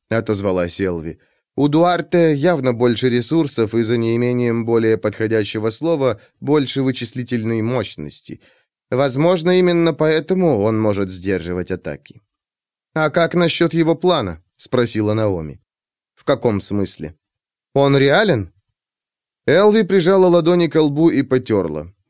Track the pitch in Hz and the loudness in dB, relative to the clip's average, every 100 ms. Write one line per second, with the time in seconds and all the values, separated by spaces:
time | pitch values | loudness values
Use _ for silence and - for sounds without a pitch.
0 | _ 113 113 104 98 92 87 - 95 85 | _ -4 -2 -2 -2 -2 -2 -2 -4 -4
1 | 80 80 _ _ _ - 147 151 175 175 | -8 -12 _ _ _ -2 0 2 2 0
2 | 170 175 165 143 160 165 127 117 123 110 | 0 2 2 2 0 0 0 0 0 0
3 | 127 120 120 165 143 - 110 113 110 120 | 0 -2 0 -2 -2 -2 -2 0 0 -2
4 | 113 117 123 123 120 117 113 117 113 110 | 0 0 0 0 -2 -2 0 0 2 0
5 | 107 107 110 110 104 110 110 110 160 160 | -2 -4 -2 -2 -2 -4 -4 -4 -2 0
6 | 131 107 _ _ 135 151 131 139 131 123 | 0 -2 _ _ -2 0 0 -2 -2 -4
7 | 117 127 120 120 110 113 110 127 98 - | -6 -10 -6 -4 -4 -4 -2 -4 -6 -10
8 | 73 - - - _ _ _ _ _ 127 | -14 -16 -18 -20 _ _ _ _ _ -2
9 | 139 123 165 180 165 185 180 170 165 147 | 0 0 0 2 2 2 2 2 0 0
10 | 156 156 156 185 180 117 104 110 110 101 | 0 0 0 0 2 2 2 0 0 0
11 | 95 92 95 95 82 90 87 90 - 73 | -4 -4 -4 -4 -4 -6 -6 -6 -8 -12
12 | - - _ _ _ _ _ _ _ 160 | -14 -20 _ _ _ _ _ _ _ -2
13 | 156 160 165 175 170 - 170 165 160 165 | 0 2 0 2 0 2 0 2 2 2
14 | 180 165 101 82 _ _ - 123 117 110 | 2 0 -2 -8 _ _ -4 0 0 0
15 | 104 107 107 92 78 69 _ _ _ _ | 0 0 0 -2 -6 -12 _ _ _ _
16 | _ _ - 135 120 101 - 101 95 - | _ _ -2 0 0 0 -2 -4 -4 -6
17 | 78 - _ _ _ _ _ 139 139 139 | -12 -14 _ _ _ _ _ 0 2 4
18 | 139 160 220 127 92 _ _ _ _ _ | 4 4 2 0 -4 _ _ _ _ _
19 | _ _ _ _ - 156 214 214 190 190 | _ _ _ _ 0 4 4 4 2 2
20 | 165 196 180 175 165 175 170 165 156 143 | 4 4 4 4 2 2 0 2 0 2
21 | 165 131 135 131 - 104 85 76 82 - | 2 2 0 -2 0 -2 -2 -6 -10 -16
22 | _ | _